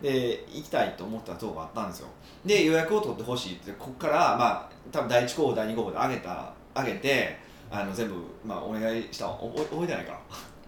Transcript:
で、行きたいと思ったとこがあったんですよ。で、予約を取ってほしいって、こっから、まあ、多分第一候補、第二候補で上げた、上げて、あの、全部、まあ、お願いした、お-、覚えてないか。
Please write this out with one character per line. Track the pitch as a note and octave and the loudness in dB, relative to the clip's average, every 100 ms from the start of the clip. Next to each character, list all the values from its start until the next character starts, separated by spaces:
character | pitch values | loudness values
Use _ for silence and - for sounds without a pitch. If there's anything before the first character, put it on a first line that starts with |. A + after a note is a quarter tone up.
で、 | C#3+ C3 A#2+ - - | 2 4 2 0 -4
行 | C3+ | -10
き | D3+ | -2
た | C#3+ | 2
い | G2+ | 2
と | - | 0
思 | G2 A2 | -6 -6
っ | |
た | - | -8
と | E2+ A2 | -6 -6
こ | |
が | D#2+ | -6
あ | D#2 | -8
っ | |
た | A2+ G2+ | -6 -6
ん | |
で | |
す | E2+ | -6
よ。 | - - - - | -12 -16 -20 -8
で、 | F#3 G#3 | 4 6
予 | D#3 | 8
約 | D#3+ D#3+ | 6 6
を | G#3+ | 2
取 | C3+ | 2
っ | - | -2
て | |
ほ | A2 B2 | -4 -4
し | F#2 | -4
い | F2 | -8
っ | |
て、 | G2+ | -10
こ | - C3 | -12 -12
っ | B2+ | -4
か | D#3+ | 2
ら、 | D3+ D3 C3 | 6 6 6
ま | A#2 - - | 4 2 -4
あ、 | - - | -14 -6
多 | D3+ | -4
分 | B2 | 4
第 | A#2+ | 4
一 | B2 | 4
候 | - C#3 | 4 2
補、 | |
第 | A2+ A2 | 2 0
二 | |
候 | A2+ | 0
補 | G2 | -2
で | E2 | 0
上 | C3 | 0
げ | B2+ | 0
た、 | F2 E2+ - - - - | -4 -8 -8 -14 -6 -2
上 | B2 | -2
げ | F#2+ | 0
て、 | C#3 C3 G#2 - - - - | 2 2 2 -4 -14 -18 -8
あ | G2+ | -4
の、 | G2 | -4
全 | F#2+ A2 | -2 -2
部、 | F2+ D#2+ - | -4 -10 -12
ま | A2 F2+ | -8 -6
あ、 | |
お | F#2+ | -4
願 | A2 A2+ A2+ | -2 0 0
い | - | -4
し | - | -6
た、 | G2 | -6
お-、 | - A2 D3+ | -4 -6 -4
覚 | D3+ D#3 | -2 0
え | F3 | -2
て | |
な | B2 | -2
い | |
か。 | - - - - - - | -6 -10 -12 -14 -14 -18